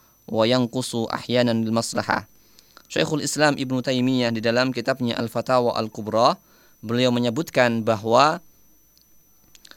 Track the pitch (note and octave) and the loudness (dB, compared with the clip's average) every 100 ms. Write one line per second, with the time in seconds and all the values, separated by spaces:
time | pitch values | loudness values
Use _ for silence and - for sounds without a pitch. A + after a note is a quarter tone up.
0 | _ _ - A2+ A2+ B2+ A#2+ B2+ - A#2 | _ _ -6 0 2 4 0 -2 -4 -4
1 | A2+ - - A#2+ A#2+ A2+ A2+ A2+ - - | -4 -4 -2 2 2 2 0 -2 -2 -4
2 | - - - _ _ _ _ - - F3+ | -2 -2 -4 _ _ _ _ -20 -6 -2
3 | D#3+ D3+ - C#3+ D3+ C3+ C3 C3 B2 B2+ | -2 -2 -4 0 0 0 -2 -4 -2 0
4 | B2+ C3 A#2+ A2+ A2+ A#2 C3 B2 A#2 C3 | 0 2 0 0 0 0 0 -2 -2 -2
5 | A#2+ - A#2 A#2+ A2+ B2+ A#2+ - A2 - | -2 -2 -4 -4 0 2 2 -2 -4 -6
6 | G#2+ A2 B2+ F#3+ _ _ _ _ G#2+ A#2+ | -4 2 2 0 _ _ _ _ -4 0
7 | B2+ A#2+ A#2+ A#2 E3+ C#3 B2 A#2 A2 G#2+ | 2 2 0 -2 -2 2 2 2 0 0
8 | A2 A#2 D3 E3+ - _ _ _ _ _ | 2 4 4 2 -10 _ _ _ _ _
9 | _ _ _ _ _ - - | _ _ _ _ _ -20 -20